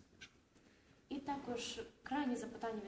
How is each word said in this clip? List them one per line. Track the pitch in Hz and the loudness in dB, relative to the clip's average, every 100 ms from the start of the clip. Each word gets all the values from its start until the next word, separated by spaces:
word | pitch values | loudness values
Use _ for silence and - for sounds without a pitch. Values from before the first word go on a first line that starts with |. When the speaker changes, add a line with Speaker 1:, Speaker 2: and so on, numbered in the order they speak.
| - | -18
Speaker 1:
книжка. | - - - _ - - - - - - | -20 -20 -20 _ -20 -20 -20 -20 -20 -6
Speaker 2:
І | 277 | -4
також | 285 277 254 240 - 226 226 - | -2 -2 0 0 0 -4 -6 -8
крайнє | - 269 262 233 | 0 4 4 2
запитання | 220 - 226 214 | 0 -2 -2 -2